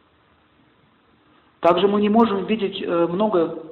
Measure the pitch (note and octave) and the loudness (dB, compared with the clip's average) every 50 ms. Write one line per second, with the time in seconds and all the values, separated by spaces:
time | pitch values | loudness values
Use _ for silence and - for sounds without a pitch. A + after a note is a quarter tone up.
0 | _ _ _ _ _ _ _ _ _ _ _ _ _ _ _ _ _ _ _ _ | _ _ _ _ _ _ _ _ _ _ _ _ _ _ _ _ _ _ _ _
1 | _ _ _ _ _ _ _ _ _ _ _ _ - E3+ F3 F3+ G3 G3+ G3+ G#3 | _ _ _ _ _ _ _ _ _ _ _ _ 2 2 2 4 2 2 2 2
2 | G#3 G#3 G#3 A#3 A#3 A3 G3+ G3 F3+ F3+ G#3+ G#3+ G3+ F#3 - - - - F3 E3+ | 2 2 4 4 2 2 0 -2 -4 -4 -4 -2 -2 -4 -6 -6 -6 -4 0 0
3 | E3+ E3 E3+ F#3+ G#3+ G#3+ F#3+ F3 E3 D#3+ D#3+ - - - | 0 0 0 -2 -2 0 0 0 0 -2 -4 -10 -14 -10